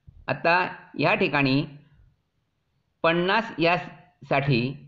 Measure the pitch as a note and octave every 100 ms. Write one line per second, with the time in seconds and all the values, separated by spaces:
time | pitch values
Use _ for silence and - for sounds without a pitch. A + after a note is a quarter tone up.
0 | - - - - E3+ F3 F3+ - - -
1 | D3+ G#3 F3+ C#3+ C#3 C3+ E3+ - - _
2 | - _ _ _ _ _ _ _ _ _
3 | E3 E3+ F3+ G#3+ G#3+ - E3 F3 - -
4 | - _ - C#3 C#3+ A#2+ B2 C#3+